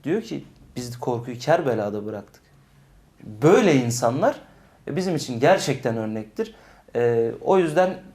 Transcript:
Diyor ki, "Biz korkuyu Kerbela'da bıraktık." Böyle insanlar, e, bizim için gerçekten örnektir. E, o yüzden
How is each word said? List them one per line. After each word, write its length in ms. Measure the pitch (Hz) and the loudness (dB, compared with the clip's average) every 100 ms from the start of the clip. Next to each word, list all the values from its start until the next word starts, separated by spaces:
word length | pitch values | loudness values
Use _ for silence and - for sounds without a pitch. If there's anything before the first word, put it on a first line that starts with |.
Diyor 180 | 131 208 | -2 -4
ki, 220 | 226 143 - - - - | -4 -12 -12 -20 -16 -12
"Biz 220 | 123 120 | -12 -8
korkuyu 400 | - 120 120 120 | -6 -6 -6 -8
Kerbela'da 680 | - 165 147 110 101 104 104 | 0 2 2 -2 -2 -6 -8
bıraktık." 360 | 104 - _ _ _ _ _ _ _ _ _ - 107 | -12 -14 _ _ _ _ _ _ _ _ _ -18 2
Böyle 320 | 147 233 208 | 6 6 6
insanlar, 640 | 139 120 120 123 131 226 302 - - _ _ - | 4 2 0 0 2 0 -2 -16 -20 _ _ -8
e, 80 | 147 | -4
bizim 200 | 185 156 | -2 -4
için 240 | - 120 | -4 0
gerçekten 560 | 143 190 - 123 123 113 | 4 4 2 -2 -2 -4
örnektir. 580 | 110 110 107 - 220 - - - - 120 | -4 -8 -10 -8 -8 -10 -20 -20 -8 0
E, 360 | 120 117 117 113 | 2 2 0 -2
o 180 | - 190 | 2 2
yüzden 440 | 165 156 185 - - | 4 2 0 -2 -16